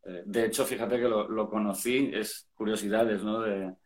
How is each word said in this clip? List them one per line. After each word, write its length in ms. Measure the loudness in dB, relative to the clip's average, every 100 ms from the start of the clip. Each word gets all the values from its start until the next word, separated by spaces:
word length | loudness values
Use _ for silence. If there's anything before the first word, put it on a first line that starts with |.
Eh, 200 | -12 -12 -2
de 200 | 0 2
hecho, 200 | 2 0
fíjate 320 | 0 0 2
que 100 | 2
lo, 220 | 2 0
lo 200 | -2 -2
conocí, 600 | 0 0 0 0 2 2
es 360 | 0 -4 -8 -16
curiosidades, 720 | _ -2 -2 0 2 2 2
¿no? 160 | -2 -2
De, 340 | -2 -2 -4 -10